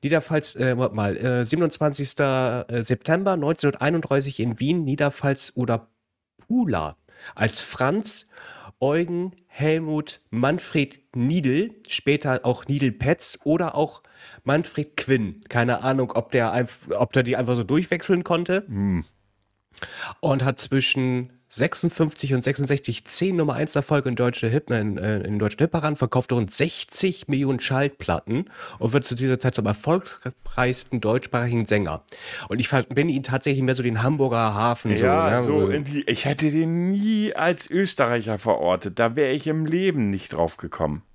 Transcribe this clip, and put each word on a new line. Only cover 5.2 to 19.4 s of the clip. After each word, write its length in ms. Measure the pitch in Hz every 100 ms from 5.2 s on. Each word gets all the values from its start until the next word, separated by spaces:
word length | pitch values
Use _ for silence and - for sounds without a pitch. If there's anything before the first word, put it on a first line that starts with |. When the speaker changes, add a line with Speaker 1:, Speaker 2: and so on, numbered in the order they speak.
| 143 135 - -
Speaker 1:
oder 320 | 120 113 - _ _ _ _ _ _
Pula 520 | 240 220 98 78 - _ - - -
als 260 | 107 -
Franz 640 | - - 127 190 214 - - - - - - -
Eugen 500 | 131 156 170 175 185 - _
Helmut 720 | - 151 160 160 151 151 - _
Manfred 680 | 113 131 175 - 160 139 - _ 127
Niedel, 580 | 123 170 139 135 226 - -
später 540 | - - 147 147 127
auch 220 | - 123 -
Niedel 260 | 143 135
Petz 480 | 104 123 165 - - -
oder 300 | 160 170 143
auch 280 | 156 - _ - - -
Manfred 540 | - 147 165 - 147 -
Quinn. 420 | - 131 104 85 -
Keine 360 | 120 120 123
Ahnung, 280 | 131 135 123
ob 200 | - 117
der 200 | 131 113
einf-, 380 | 117 123 - -
ob 200 | 95 123
der 100 | 135
die 140 | 123 127
einfach 180 | 123 123
so 80 |
durchwechseln 640 | 104 143 180 175 - 180 180
konnte. 400 | 170 175 185 202
Speaker 2:
Hm. 380 | 104 101 90 78 _ _ _